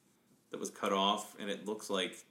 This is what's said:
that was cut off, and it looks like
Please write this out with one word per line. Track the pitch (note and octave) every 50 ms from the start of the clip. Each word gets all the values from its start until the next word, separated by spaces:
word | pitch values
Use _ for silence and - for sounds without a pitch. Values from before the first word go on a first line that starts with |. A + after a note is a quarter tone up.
| _ _ _ _ _ _ - _ _ _
that | - G2
was | F#2+ F#2+
cut | - - A2+ G2+ G2
off, | F#2+ G2 G2+ G#2+ G2+ - - - -
and | G#2+ G2+
it | G2 F#2+ F#2
looks | G2+ G#2+ - - -
like | G2+ F#2 F#2 F2+ - - - -